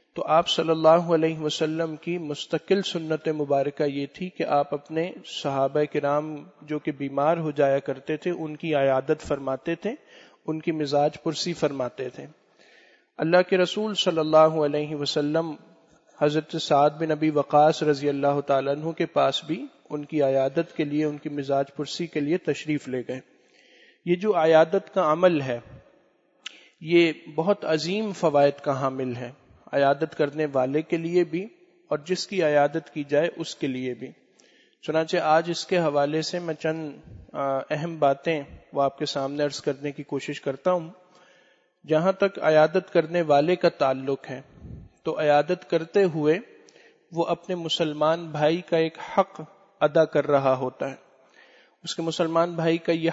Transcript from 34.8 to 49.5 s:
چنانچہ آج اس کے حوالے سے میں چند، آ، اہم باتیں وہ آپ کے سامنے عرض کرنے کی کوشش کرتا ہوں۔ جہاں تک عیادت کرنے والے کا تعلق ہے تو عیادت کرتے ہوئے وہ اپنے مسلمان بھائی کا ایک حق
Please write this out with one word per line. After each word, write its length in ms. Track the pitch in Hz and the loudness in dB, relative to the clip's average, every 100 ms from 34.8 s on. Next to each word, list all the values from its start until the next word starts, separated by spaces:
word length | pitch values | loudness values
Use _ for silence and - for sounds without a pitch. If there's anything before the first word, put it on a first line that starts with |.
چنانچہ 320 | - 160 160 175 | -4 -2 -2 -2
آج 340 | 156 160 170 | 4 2 2
اس 160 | 165 - | -6 -2
کے 120 | 180 | 0
حوالے 440 | 160 147 143 156 | 2 2 0 -2
سے 160 | 156 180 | -4 -6
میں 160 | 170 | -6
چند، 360 | 151 160 160 151 - - - - | -4 -4 -4 -8 -12 -20 -20 -12
آ، 260 | 147 139 135 - | -6 -4 -4 -4
اہم 280 | 147 165 160 | -6 -6 0
باتیں 440 | 143 139 165 156 135 - _ | 0 2 -2 -4 -6 -18 _
وہ 100 | 143 | -2
آپ 160 | 139 - | -2 -2
کے 80 | 147 | -6
سامنے 380 | 143 135 143 | -6 -6 -4
عرض 160 | 147 - | -4 -2
کرنے 320 | 151 135 143 | -6 -6 -8
کی 100 | 139 | -10
کوشش 380 | 131 139 - 139 | -8 -8 -6 -6
کرتا 320 | 139 135 185 | -8 -4 0
ہوں۔ 160 | 180 160 214 _ _ _ _ _ _ _ _ 143 | -2 -4 -16 _ _ _ _ _ _ _ _ -2
جہاں 240 | 156 185 | 0 2
تک 260 | 190 196 165 | 2 0 2
عیادت 500 | 143 156 160 180 - | 4 6 4 2 0
کرنے 300 | 175 156 175 | 0 0 -2
والے 340 | 156 143 160 180 | 4 4 4 2
کا 120 | 170 | 0
تعلق 640 | - 135 131 135 139 - | 2 0 0 -4 -6 -8
ہے 100 | 131 - - - - - _ | -14 -14 -20 -20 -18 -20 _
تو 180 | 160 156 | -8 -2
عیادت 500 | 151 147 151 180 - | 2 4 2 -4 -2
کرتے 320 | 165 165 202 | -2 0 2
ہوئے 340 | 185 151 151 180 - - _ _ _ _ _ | 2 2 2 2 -2 -20 _ _ _ _ _
وہ 120 | 165 - | -4 -2
اپنے 280 | 170 - | -4 -4
مسلمان 720 | 180 165 - 160 147 151 170 165 | -6 -4 -2 -2 2 2 2 -4
بھائی 340 | 147 151 180 | 0 0 0
کا 160 | - 165 | 0 0
ایک 220 | 160 - | 0 -4
حق 420 | - - - - 156 | -2 0 0 -4 -18